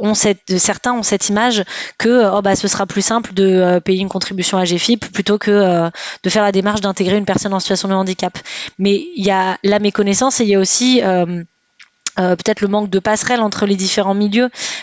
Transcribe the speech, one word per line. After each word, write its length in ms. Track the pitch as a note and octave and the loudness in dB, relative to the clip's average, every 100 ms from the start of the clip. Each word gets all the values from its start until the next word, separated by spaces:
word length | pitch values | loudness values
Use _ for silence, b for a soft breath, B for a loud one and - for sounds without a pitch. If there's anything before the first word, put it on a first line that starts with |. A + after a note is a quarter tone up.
ont 140 | G#3+ | -2
cette, 440 | G#3+ G#3+ G3 - F#3 | 0 0 -2 -2 -2
certains 360 | - G3 B3 | 0 -2 -2
ont 80 | B3 | -4
cette 260 | G#3 G3+ - | -2 -2 0
image 340 | G3+ A#3+ G#3+ F#3 B B - | 0 0 0 -4 B B -2
que, 100 | A3+ | 2
euh, 240 | B3 G3+ | 4 4
oh, 60 | G3 | 2
bah, 160 | G3 G3 | 2 0
ce 100 | G3+ | 0
sera 200 | - G3 | -2 -2
plus 160 | G3+ | -2
simple 320 | - A#3 A3 | 0 -2 -2
de, 100 | F#3+ | 0
euh, 360 | F#3+ F#3 F3+ F3+ | 4 4 4 2
payer 200 | F#3+ F#3 | 2 0
une 80 | F#3+ | 0
contribution 480 | F#3+ - F#3+ F3 F#3+ | -4 -6 -4 -2 0
à 80 | |
G 140 | F3+ F3 | 0 0
fip 340 | - A#3 - | 0 -2 -2
plutôt 240 | - G3 G#3 | -4 0 0
que, 140 | G#3 | 2
euh, 400 | G3+ F#3+ E3+ E3+ B B B | 2 4 2 0 B B B
de 80 | F#3 | -2
faire 120 | G#3+ | 2
la 100 | G#3 | 2
démarche 280 | F#3+ G3 G#3 | 2 0 -2
d'intégrer 380 | G3 F#3 F#3 G#3 | -4 -2 0 0
une 80 | G3+ | 0
personne 260 | F3+ G3+ | -2 -2
en 80 | F#3+ | -4
situation 280 | - F#3+ G3 | -2 -2 0
de 60 | |
handicap. 440 | F#3+ F#3+ F#3 F#3 - - B B - | 0 -2 -4 -6 -8 -14 B B -2
Mais 260 | G3+ G3+ E4+ | 0 0 -2
il 100 | E4 | -4
y 60 | G3 | 0
a 280 | F#3+ F#3 F#3 | 2 0 0
la 160 | G3 G#3 | 0 2
méconnaissance 640 | G#3 - G3 G3 C4 - | 0 0 0 2 0 0
et 40 | |
il 40 | G#3+ | 2
y 60 | |
a 40 | G3 | 2
aussi... 440 | F#3 - B3 B3+ | 2 0 2 2
Euh, 400 | F#3+ F3+ F3 F3 E3+ _ _ _ - _ - - | 2 2 0 -4 -10 _ _ _ -20 _ -10 -2
euh, 160 | F3+ | 0
peut-être 260 | F3+ - G#3+ | 0 0 -2
le 60 | G3+ | 0
manque 220 | G#3 G3+ | 0 0
de 80 | F#3+ | -2
passerelle 420 | G#3+ G#3+ - B3 | 0 -2 0 0
entre 260 | G#3+ - G3+ | 0 -2 -2
les 100 | G3 | 0
différents 380 | F#3+ - G3 | 0 0 0
milieux, 360 | G3 G#3 G#3+ B3 B B B | 0 0 2 0 B B B